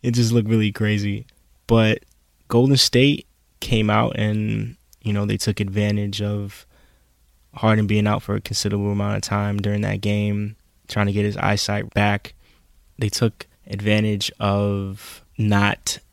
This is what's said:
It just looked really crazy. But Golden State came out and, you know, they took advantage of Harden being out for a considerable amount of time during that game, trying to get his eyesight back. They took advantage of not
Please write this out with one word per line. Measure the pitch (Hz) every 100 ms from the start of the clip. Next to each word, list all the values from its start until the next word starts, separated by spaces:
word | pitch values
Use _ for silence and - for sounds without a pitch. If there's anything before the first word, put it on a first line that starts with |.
It | 123
just | 120 113
looked | 117 107
really | 113 107
crazy. | 101 107 104 101 101 120 _ _ _ -
But | 113 110 110 _ _ _ _ _
Golden | 117 135 135
State | - 120 139 147 - _ _ _
came | - 110 107
out | 104 113 -
and, | 107 107 107 107 110 - _ _
you | 107
know, | 101 104
they | 104
took | - 101
advantage | 101 98 104 104 104 101
of | 104 104 101 - - _ _ _ _ _ _ _ _
Harden | - 110 107 104
being | 104 104
out | 104
for | - 104
a |
considerable | - 110 104 101 101
amount | 101 101 104
of |
time | - 104 101 104
during | 101 104
that | 101 101
game, | 104 104 104 104 104 107 _ _ _
trying | - 101
to |
get | 101
his | 104 104
eyesight | - 104 - 104 110
back. | - 104 101 - - _ _ _ _ _ -
They | 110
took | - 117 - - _ -
advantage | 101 104 107 107 104 - -
of | 104 101 101 101 98 98 - - _ -
not | 107 101 101 - - - _